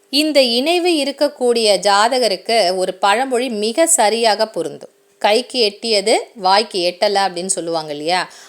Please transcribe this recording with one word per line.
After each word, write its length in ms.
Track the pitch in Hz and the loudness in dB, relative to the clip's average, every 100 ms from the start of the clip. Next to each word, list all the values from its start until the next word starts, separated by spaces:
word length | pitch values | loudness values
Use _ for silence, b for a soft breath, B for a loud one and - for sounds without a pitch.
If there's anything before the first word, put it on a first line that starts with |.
| _ | _
இந்த 320 | 269 311 285 | 0 2 2
இணைவு 460 | 254 233 285 349 349 | 2 2 0 0 2
இருக்கக்கூடிய 880 | 208 185 185 196 196 247 240 220 190 | 0 -2 -2 -4 0 0 2 2 2
ஜாதகருக்கு 960 | 196 196 220 254 233 185 - 233 180 185 | 2 2 2 2 0 -2 -2 0 2 0
ஒரு 180 | 185 | -4
பழமொழி 540 | 185 202 214 269 247 254 | -2 0 2 0 -2 -2
மிக 380 | 214 214 233 330 | -4 -4 0 0
சரியாக 640 | - 208 220 226 202 214 | 2 2 2 0 2 -2
பொருந்தும். 420 | 185 156 143 - _ _ _ | -4 -8 -10 -18 _ _ _
"கைக்கு 400 | 208 220 247 254 | 0 0 -2 -2
எட்டியது 600 | 214 202 233 208 196 320 - | -2 -2 -2 0 2 0 -2
வாய்க்கு 600 | - 185 196 220 202 175 175 | -4 2 2 2 -2 -4 -2
எட்டல" 40 | |
அப்படின்னு 440 | 214 196 196 175 185 | -2 0 -2 -4 -6
சொல்லுவாங்க 460 | 185 170 165 156 | -6 -4 -6 -6
இல்லையா? 400 | 147 151 180 160 B | -8 -2 -2 -4 B